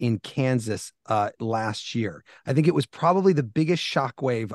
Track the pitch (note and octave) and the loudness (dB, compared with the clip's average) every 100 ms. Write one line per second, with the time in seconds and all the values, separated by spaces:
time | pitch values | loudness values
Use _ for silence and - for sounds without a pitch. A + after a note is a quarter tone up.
0 | A#2+ A2 - - C3 B2+ A2 G2+ - - | -2 -2 -4 -2 2 2 -2 -6 -8 -16
1 | - G#2+ G#2 - A2+ A2 A2 G#2+ - A#2+ | -2 0 0 -4 -4 -2 -2 -6 -6 -4
2 | G#2 D2+ - - - C#3 D#3 D3+ - - | -4 -8 -18 -12 0 2 4 2 -2 0
3 | E3 F#3+ F#3+ D3+ A#2 D#3 D#3+ E3+ - D3+ | 2 4 4 2 0 -2 0 0 0 -2
4 | C3 - C3 A#2 G#2+ | -2 -2 -2 -2 -4